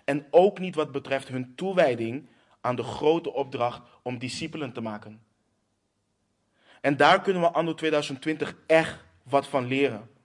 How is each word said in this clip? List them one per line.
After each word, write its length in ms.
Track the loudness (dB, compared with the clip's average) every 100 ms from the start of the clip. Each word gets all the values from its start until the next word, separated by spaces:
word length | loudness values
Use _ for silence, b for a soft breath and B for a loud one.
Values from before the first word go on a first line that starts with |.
en 220 | -4 -4 4
ook 280 | 6 6 2
niet 160 | -6
wat 180 | -4 -4
betreft 360 | -6 -4 -6 -4
hun 260 | -8 -10
toewijding 720 | -8 -2 2 2 2 -4 -6 b b b b
aan 160 | -4 -4
de 60 |
grote 500 | -6 0 2 2 0
opdracht 500 | -6 -6 -2 -4 -4 b b
om 160 | -10 -8
discipelen 540 | -8 -8 -8 -8 -8
te 80 | -8
maken. 420 | -8 -10 -14 -20 _ _ _ _ _ _ _ _ _ _ _ _ _ b b b
En 160 | -2 4
daar 240 | 6 6
kunnen 220 | 4 2
we 80 | 2
anno 240 | 2 -2
tweeduizend 460 | -2 0 0 -2 -6
twintig 340 | -6 -6 -6 -8 2
echt 380 | 4 4 -4 -18 _
wat 240 | -2 0 0
van 200 | -2 -2
leren. 440 | 0 0 -2 -12 _